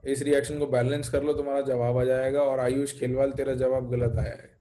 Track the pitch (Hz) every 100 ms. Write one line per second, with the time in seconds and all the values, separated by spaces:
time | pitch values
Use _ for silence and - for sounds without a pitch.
0 | 135 139 147 143 135 147 143 127 123 147
1 | - 139 147 147 143 139 135 123 120 123
2 | 127 131 131 143 139 131 127 135 139 -
3 | 127 127 139 135 135 127 127 131 123 123
4 | 120 87 - - - _